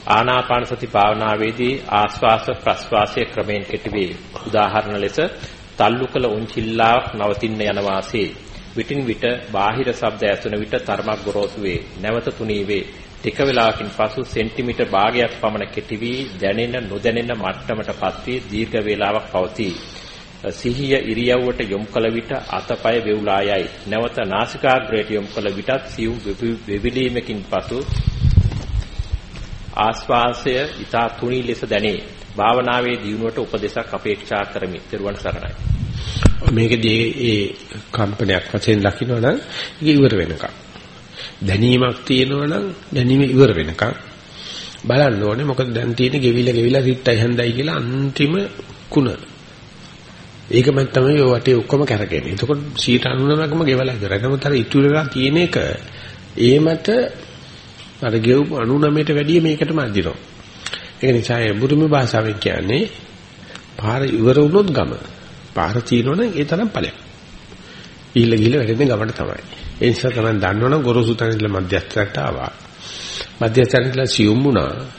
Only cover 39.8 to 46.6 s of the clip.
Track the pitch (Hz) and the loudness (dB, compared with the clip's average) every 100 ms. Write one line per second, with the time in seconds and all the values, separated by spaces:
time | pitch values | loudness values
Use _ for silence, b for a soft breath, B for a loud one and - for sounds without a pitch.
39.8 | 156 143 131 107 82 78 - - - - | 2 6 6 4 0 -4 -8 -10 -20 -20
40.8 | - - - B B B 98 98 117 123 | -20 -20 -20 B B B 0 4 6 6
41.8 | 127 117 - 131 131 139 147 175 202 175 | 4 0 0 2 2 0 -2 -2 -4 -8
42.8 | - 139 123 131 139 127 135 92 78 80 | -6 0 4 4 6 8 8 6 -2 -2
43.8 | 107 - - - - B B B B B | -2 -2 -12 -20 -20 B B B B B
44.8 | 110 123 143 104 104 110 143 123 131 117 | 0 4 4 4 0 0 -2 -2 -2 -2
45.8 | 120 117 127 143 127 120 123 120 | -2 2 2 4 2 4 2 4